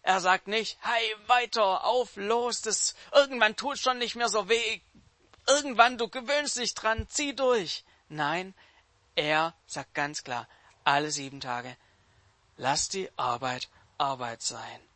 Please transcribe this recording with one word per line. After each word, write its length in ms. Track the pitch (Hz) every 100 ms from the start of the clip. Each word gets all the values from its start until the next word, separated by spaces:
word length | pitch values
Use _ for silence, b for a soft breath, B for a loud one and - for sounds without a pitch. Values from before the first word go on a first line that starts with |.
Er 180 | - 185
sagt 280 | 180 190 196
nicht, 280 | 220 208 -
„Hey, 340 | - 233 226 214 208
weiter, 580 | 247 240 233 196 185
auf, 320 | - 247 226 -
los, 440 | 202 233 240 214
das, 360 | 220 202 - B B
irgendwann 440 | 277 277 254 214 214
tut's 240 | 262 269
schon 180 | 262 247
nicht 180 | 233 233
mehr 120 | 233
so 200 | 208 190
weh, 320 | 233 220 214 _ _ _ _ _ - -
irgendwann, 500 | 285 285 220 240 247
du 120 | 226
gewöhnst 480 | 262 233 285 285 240
dich 180 | 226
dran, 340 | - 220 226 214
zieh 260 | - 285
durch.“ 500 | 254 262 240 160 - b b _
Nein, 440 | 151 147 165 190 - b b b _ _
er 400 | - 151 151 165 _ _
sagt 280 | 151 135
ganz 280 | - 147 151
klar, 240 | - 120 113 b b b
alle 260 | - 143 151
sieben 300 | 147 135 139
Tage, 360 | 131 120 127 123 b b b b b b _ -
lass 320 | 127 147 -
die 220 | 196 185 -
Arbeit 520 | 127 120 131 123 - b b -
Arbeit 460 | 139 131 120 117
sein. 380 | - 117 107 - _